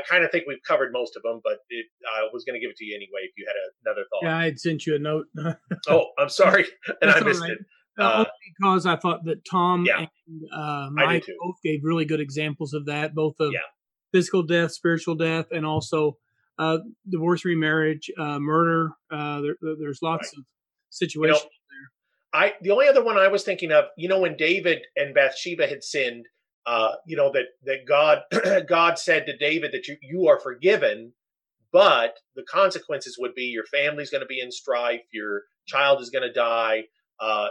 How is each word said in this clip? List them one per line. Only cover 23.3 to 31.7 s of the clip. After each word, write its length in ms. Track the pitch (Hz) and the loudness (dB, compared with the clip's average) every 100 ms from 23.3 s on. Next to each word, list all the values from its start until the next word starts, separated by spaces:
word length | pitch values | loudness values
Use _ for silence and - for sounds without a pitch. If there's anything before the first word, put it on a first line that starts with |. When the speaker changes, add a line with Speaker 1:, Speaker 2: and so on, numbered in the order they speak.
| 196 | 4
Speaker 1:
thinking 280 | 202 180 165 | -2 -4 2
of, 140 | 151 139 - | 4 4 -2
you 100 | 175 | 0
know, 120 | 190 | 2
when 160 | 175 151 | 2 0
David 440 | 156 185 170 156 - - | 0 2 0 -2 -2 -4
and 180 | 143 | 2
Bathsheba 540 | 143 135 - 185 165 139 | 4 2 0 -6 -2 -2
had 160 | 139 | -4
sinned, 420 | - 147 127 120 117 _ _ _ 120 | -6 -4 -4 -6 -16 _ _ _ -4
uh, 280 | 117 110 - - | 0 0 -2 -6
you 120 | 147 | 0
know, 140 | 139 | 0
that, 140 | 135 123 _ 131 | 0 -4 _ -8
that 200 | 135 127 | -8 0
God, 360 | 143 151 147 - 180 | 4 4 4 0 -2
<clears throat> 240 | 185 196 156 | 2 0 2
God 300 | 170 170 165 | 4 4 2
said 280 | - 156 151 | 0 0 0
to 120 | 135 | -2
David 340 | 147 160 147 | 0 0 -2
that 140 | 131 - | -6 -8
you, 100 | 147 | -14
you 260 | 135 175 165 | -8 2 4
are 120 | 131 | 4
forgiven, 760 | 135 123 170 202 120 107 117 _ _ _ _ _ _ | 0 0 2 4 2 -2 -10 _ _ _ _ _ _